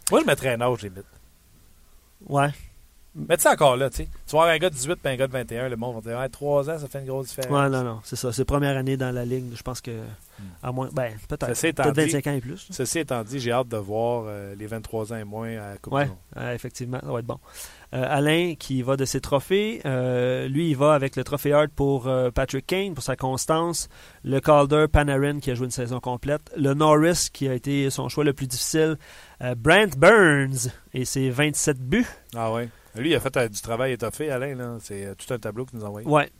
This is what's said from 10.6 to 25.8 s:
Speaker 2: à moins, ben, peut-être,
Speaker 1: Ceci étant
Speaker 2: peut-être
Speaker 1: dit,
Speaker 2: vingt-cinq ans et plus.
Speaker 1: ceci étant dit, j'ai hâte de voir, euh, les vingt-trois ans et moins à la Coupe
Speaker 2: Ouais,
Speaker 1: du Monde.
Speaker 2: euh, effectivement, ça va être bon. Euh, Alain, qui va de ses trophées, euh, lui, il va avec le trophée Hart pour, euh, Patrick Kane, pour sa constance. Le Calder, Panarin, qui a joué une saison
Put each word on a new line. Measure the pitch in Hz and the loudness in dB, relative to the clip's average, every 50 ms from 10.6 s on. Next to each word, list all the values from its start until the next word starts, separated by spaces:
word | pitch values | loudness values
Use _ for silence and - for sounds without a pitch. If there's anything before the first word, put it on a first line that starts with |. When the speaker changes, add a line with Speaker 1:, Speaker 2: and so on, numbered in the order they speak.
| - | -8
Speaker 2:
à | 123 | -6
moins, | 127 127 131 127 - | -4 -4 -4 -4 -4
ben, | 143 127 117 110 107 - - | -4 -4 -4 -6 -10 -10 -10
peut-être, | 156 143 160 120 | -8 -6 -4 -4
Speaker 1:
Ceci | 120 - - 165 | -2 -2 -2 -2
étant | 151 - 139 | 0 2 2
Speaker 2:
peut-être | 127 139 | 2 4
Speaker 1:
dit, | 143 156 | 4 2
Speaker 2:
vingt-cinq | 151 165 143 131 151 | 2 2 0 0 -2
ans | 143 | -2
et | 135 | -4
plus. | 117 127 160 190 - - | -4 -6 -10 -14 -14 -12
Speaker 1:
ceci | 185 - 127 113 - 165 | -8 -6 -4 -2 -2 -2
étant | 156 143 135 120 110 | -2 -2 -2 -4 -4
dit, | 104 127 143 | -6 -6 -4
j'ai | 120 120 | -2 0
hâte | 117 127 131 123 | 0 0 0 -2
de | 117 | -4
voir, | 107 101 95 104 110 113 117 120 120 110 107 | -6 -6 -4 -4 -2 0 0 -2 -2 -4 -6
euh, | 104 101 101 98 101 | -8 -10 -10 -12 -12
les | 101 107 104 | -12 -10 -10
vingt-trois | 113 113 107 - - 110 110 104 | -10 -10 -8 -6 -6 -6 -4 -6
ans | 120 113 | -6 -8
et | 107 | -10
moins | 101 104 110 113 113 | -10 -8 -8 -8 -8
à | 113 110 104 101 | -8 -10 -10 -12
la | 101 95 | -14 -14
Coupe | - - | -8 -4
Speaker 2:
Ouais, | - 135 143 | -2 0 0
Speaker 1:
du | 139 | 0
Monde. | 95 90 - - - - | -4 -8 -16 -18 -12 -10
Speaker 2:
euh, | 123 120 123 | -8 -6 -6
effectivement, | 117 - 127 - - 123 120 127 131 | -6 -8 -10 -10 -10 -8 -8 -8 -8
ça | - 143 | -6 -6
va | 135 120 | -6 -4
être | 117 | -4
bon. | 117 120 - - - - - - - - - - - - | -6 -8 -10 -12 -16 -18 -18 -18 -18 -18 -20 -16 -10 -6
Euh, | 127 131 131 | -4 -2 0
Alain, | 147 139 143 151 156 170 175 175 160 - | 0 2 2 4 2 2 2 0 -4 -6
qui | - - 135 131 | -6 -4 -4 -2
va | 120 123 135 | 0 0 0
de | 135 135 | 0 0
ses | 123 - 135 | -2 -2 -4
trophées, | - - - 139 - - 185 202 208 214 233 - - | -2 0 0 0 2 2 2 2 2 0 -2 -4 -4
euh, | 147 131 127 127 127 127 123 123 127 127 131 131 131 | -4 -2 0 0 0 0 0 0 0 0 -2 -2 -2
lui, | 135 143 170 165 | -2 0 2 2
il | 147 127 | 2 4
va | 143 151 156 | 4 4 4
avec | 143 135 135 - 135 | 4 2 0 -2 -4
le | 123 | -4
trophée | - 135 143 - 147 | -4 -4 -2 0 2
Hart | 147 147 151 147 - | 4 4 4 2 0
pour, | - 143 139 139 135 117 131 | 0 0 2 2 0 0 0
euh, | 131 127 127 123 | 0 2 2 2
Patrick | 120 - 135 - - 131 - - | 0 0 -2 -2 -2 -6 -4 -2
Kane, | 180 190 196 202 170 | -2 -2 -2 -2 -6
pour | 131 - | -6 -4
sa | - 131 - | -4 -4 -2
constance. | - 131 131 123 - - 160 160 170 175 165 - - - - - - - - - - | -2 -2 -2 -2 0 0 2 2 2 0 -2 -4 -6 -8 -12 -18 -20 -20 -20 -12 -6
Le | 127 131 135 | -2 -2 2
Calder, | - - 151 147 143 139 147 151 156 151 | 4 6 6 6 6 6 6 4 4 6
Panarin, | - 160 147 147 139 135 139 143 147 147 | 4 4 4 4 2 2 2 0 0 -2
qui | - - | -4 -4
a | 127 | -4
joué | 117 127 | -4 -4
une | 127 | -4
saison | - - | -4 -4